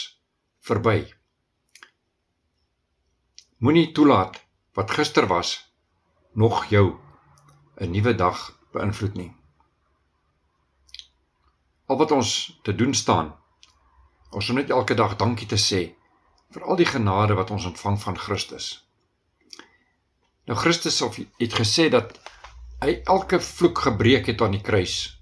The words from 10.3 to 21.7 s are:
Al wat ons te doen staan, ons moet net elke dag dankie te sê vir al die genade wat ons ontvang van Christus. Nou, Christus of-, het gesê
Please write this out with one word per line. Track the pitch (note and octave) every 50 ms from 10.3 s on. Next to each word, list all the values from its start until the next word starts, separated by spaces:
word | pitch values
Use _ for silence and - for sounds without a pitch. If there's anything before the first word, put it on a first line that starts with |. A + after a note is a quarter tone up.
| _ _ _ _ _ _ _ _ _ _ _ _ - - - _ _ _ _ _ _ _ _ _ _ _ _ _ _ _ _
Al | - C3+ B2
wat | D#3 D#3
ons | D3+ C3+ A#2+ A2 - - - - - _ -
te | - G2
doen | - A#2+ C#3 C3
staan, | - - - A2 E2+ D#2+ D#2 D2+ - _ _ _ _ - _ _ _ _ _ _ _ _ _ _ _ _ _
ons | - - G#2 -
moet | A#2+ C3+
net | C#3+ C#3
elke | B2+ B2+ A#2 - B2+
dag | A2 A2 G2 G2
dankie | - G2+ A#2 A#2+ A2 - -
te | - G#2
sê | - - G#2 F#2 E2+ E2 - _ _ _ _ _ _ _ _ _ _ _
vir | - - -
al | - -
die | C#4+ E3+ - -
genade | C3+ A2 G2+ F#2 G2 G#2+ G#2 G#2+
wat | F#2 F#2 -
ons | G#2 F#2+ E2+
ontvang | F#2 - - - G2+ G2+ G2+
van | - - F2+ -
Christus. | - - G2+ F2+ - - - - - - - - _ _ _ _ _ _ _ _ _ _ _ _ _ _ - - - _ _ _ _ _ _ _ _ _ _ _ _ _ _ _ _
Nou, | - A#2+ -
Christus | - E3 E3+ - - D#3+ - -
of-, | C#3 A#2 - - - - _ -
het | A#2 A2 -
gesê | - A#2 G#2